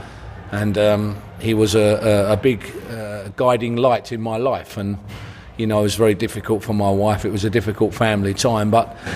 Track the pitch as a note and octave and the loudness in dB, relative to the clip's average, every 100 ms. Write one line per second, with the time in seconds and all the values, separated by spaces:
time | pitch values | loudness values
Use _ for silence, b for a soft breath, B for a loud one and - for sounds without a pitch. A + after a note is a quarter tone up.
0 | B B B B - G#2 G#2+ G2+ G#2 G#2 | B B B B -8 -4 0 2 4 4
1 | G#2 G2+ - - A2 G#2+ G#2+ G#2+ G#2 G#2 | 0 -6 -12 -6 0 2 4 4 4 4
2 | A2+ G#2 G2+ G2+ C3 A2 - - - A#2 | 4 4 4 2 2 0 -4 -12 -12 -10
3 | G#2+ G#2 G2 G2 B2+ B2 A#2 A#2 C3 A2+ | -10 -10 -10 0 2 2 0 2 4 2
4 | - A#2 A2+ A2+ C3 G2+ - - G2+ G2+ | 0 -6 -4 -2 -2 -2 -6 -6 -6 -6
5 | - B B B B - A2 G#2+ G#2 G2 | -8 B B B B -4 0 2 2 4
6 | A2+ F#2 A2 G#2+ - A2 - G#2 G2+ G2 | 2 2 -2 -6 -2 -2 0 0 2 2
7 | G#2 G#2+ G#2 G2+ G#2 A2 G#2+ G2+ G#2+ - | 2 0 -2 -2 0 0 -2 0 -2 0
8 | A2+ G#2 G2 G2 B2+ A2 G#2+ A2+ - B | 0 2 0 0 0 2 4 2 2 B
9 | B | B